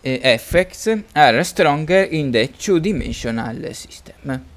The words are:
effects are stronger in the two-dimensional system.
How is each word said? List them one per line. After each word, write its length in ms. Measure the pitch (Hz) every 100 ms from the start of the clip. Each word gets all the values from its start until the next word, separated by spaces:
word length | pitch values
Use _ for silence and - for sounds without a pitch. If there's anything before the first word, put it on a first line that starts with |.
effects 840 | 135 127 131 117 - 170 185 - 220 220 - -
are 280 | 143 113
stronger 580 | 175 - 160 143 156 185
in 260 | 190 160 139
the 160 | 117 117
two-dimensional 1300 | - - 175 180 180 - 117 120 113 117 117 -
system. 720 | - - - - - 139 131 131